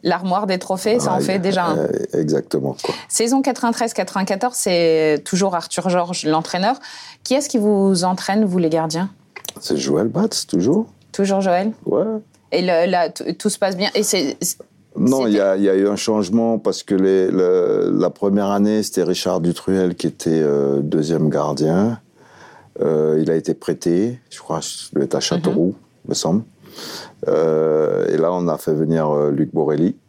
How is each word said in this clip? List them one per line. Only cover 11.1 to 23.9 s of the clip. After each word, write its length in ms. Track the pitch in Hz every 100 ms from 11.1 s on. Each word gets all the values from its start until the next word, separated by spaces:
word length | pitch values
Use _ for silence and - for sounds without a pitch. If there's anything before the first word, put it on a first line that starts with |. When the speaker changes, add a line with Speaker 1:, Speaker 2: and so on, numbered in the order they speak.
Speaker 1:
Toujours 280 | - 196 196
Joël ? 320 | 190 175 202 220 -
Speaker 2:
Ouais. 160 | 120 202 220 - _ _
Speaker 1:
Et 100 | -
le, 300 | 180 165 180
là, 180 | 180 160
t-, 240 | - -
tout 140 | 175 214
se 100 | -
passe 180 | 196 180
bien. 120 | 202
Et 80 | -
c'est, 340 | 208 208 139 -
c'est, 160 | - - - _ _ -
Speaker 2:
Non, 300 | 113 135 120
il 80 |
y 60 | 104
a, 120 | 98
Speaker 1:
c'était 80 | 95
Speaker 2:
il 40 |
y 60 | 98
a 40 |
eu 140 | 95 101
un 80 | 98
changement 600 | - 107 92 113 113 113
parce 240 | 107 92
que 120 | -
les, 360 | 98 95 95 92
le, 600 | 92 90 90 87 98 87 95
la 120 | 90
première 400 | - 101 98 101
année, 320 | 101 104 107
c'était 220 | 101 -
Richard 360 | 85 90 92 90
Dutruel 540 | 85 85 - 95 90
qui 120 | 87 82
était, 240 | - - 80
euh, 380 | 76 71 69 69
deuxième 500 | 73 80 76 80 78
gardien. 680 | 73 76 71 78 87 107 117 _ _ - - - - - -
Euh, 360 | - 80 78 78
il 80 | 80
a 60 | 82
été 180 | 78
prêté, 680 | 80 - 80 87